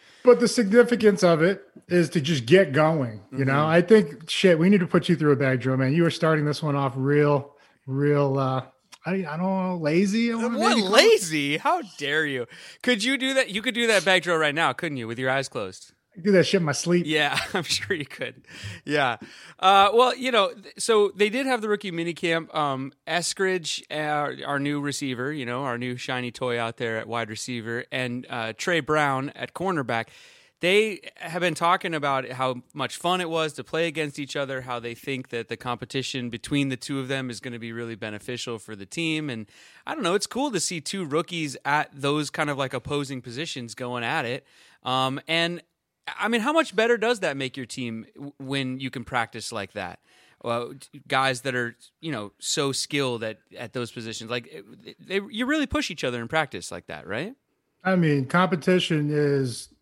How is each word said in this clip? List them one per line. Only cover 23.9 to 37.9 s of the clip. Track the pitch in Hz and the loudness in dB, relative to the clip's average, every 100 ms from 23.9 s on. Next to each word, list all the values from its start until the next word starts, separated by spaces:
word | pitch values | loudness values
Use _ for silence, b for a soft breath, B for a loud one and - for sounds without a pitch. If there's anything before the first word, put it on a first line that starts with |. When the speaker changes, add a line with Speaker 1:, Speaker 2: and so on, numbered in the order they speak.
Speaker 2:
our, | 151 151 147 143 131 139 | -6 -2 -2 -2 -6 -4
our | 143 | -2
new | 143 147 | 0 -2
receiver, | 143 135 139 120 135 | -4 -4 -6 -4 -4
you | 156 120 | -6 -6
know, | 123 | -4
our | 139 120 | -4 -4
new | 123 127 | -4 -6
shiny | - 127 123 | -6 -4 -6
toy | - 127 117 | -6 -4 -2
out | 113 - | -4 -4
there | 117 110 | -4 -4
at | 110 | -4
wide | 117 110 | -6 -6
receiver, | 110 - 120 110 117 - | -8 -8 -8 -6 -6 -6
and, | 135 127 123 - | -4 -4 -6 -8
uh, | 127 113 110 | -8 -6 -6
Trey | - 165 | -2 0
Brown | 143 151 143 131 139 - | 2 2 2 0 -4 -10
at | 123 | -12
cornerback, | - 185 165 120 117 113 b b b b b | -6 -2 -2 -2 -2 -4 b b b b b
they | 175 202 220 180 - - | 2 4 2 -4 -14 -14
have | 165 175 | -8 -2
been | 175 | -2
talking | 151 170 185 190 | 2 2 2 0
about | 156 143 135 127 | -2 -2 -2 -4
how | 127 131 123 _ | -4 -2 -4 _
much | 147 127 - | -8 -6 -2
fun | 175 185 | 0 0
it | 165 | 0
was | 160 156 | -2 -2
to | 139 | -6
play | 117 160 170 | -6 -2 -2
against | 151 151 151 | -2 -6 -6
each | 139 147 | -8 -6
other, | 135 131 | -4 -6
how | 127 120 | -6 -8
they | 120 117 | -8 -10
think | - 131 - | -8 -8 -6
that | 120 113 | -8 -8
the | 117 | -8
competition | 123 120 120 135 127 131 120 | -6 -6 -4 -6 -6 -6 -8
between | 113 - 143 135 | -10 -4 -2 -2
the | 127 | -4
two | - 139 | -6 -8
of | 127 | -6
them | 135 127 | -6 -6
is | 110 | -10
gonna | 127 120 | -12 -12
be | 117 | -12
really | 113 117 | -10 -10